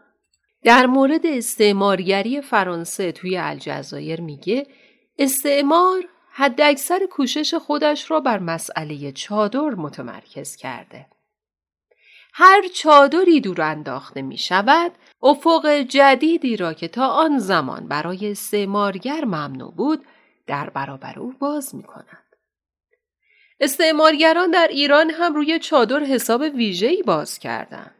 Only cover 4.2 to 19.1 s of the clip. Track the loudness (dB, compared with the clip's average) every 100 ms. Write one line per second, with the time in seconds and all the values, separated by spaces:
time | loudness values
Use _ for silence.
4.2 | -10 -10 -4 -4 -4 _ _ _ _ -4
5.2 | -2 -2 0 0 4 4 4 0 -6 _
6.2 | _ -2 0 2 2 2 0 -2 -2 -2
7.2 | -4 -2 -4 -4 -4 -2 0 -2 -2 -2
8.2 | 0 -2 -4 -8 -8 -10 -10 -10 -12 -12
9.2 | -6 -2 -2 -2 -4 -4 -8 -10 -14 -16
10.2 | -18 -16 -16 -14 -12 -12 -16 -20 -20 _
11.2 | _ _ _ _ _ _ _ _ _ _
12.2 | _ 4 6 6 4 -2 6 8 8 4
13.2 | 2 2 0 -2 -4 -4 -8 -10 -10 -10
14.2 | -10 -10 -2 0 2 2 0 -6 _ _
15.2 | 2 2 4 4 4 0 2 4 6 6
16.2 | 2 0 -2 -2 -4 -6 -8 -4 -2 2
17.2 | 2 0 0 0 -2 -6 -8 -6 -6 -6
18.2 | -8 -8 -6 -4 -2 -2 -2 -4 -8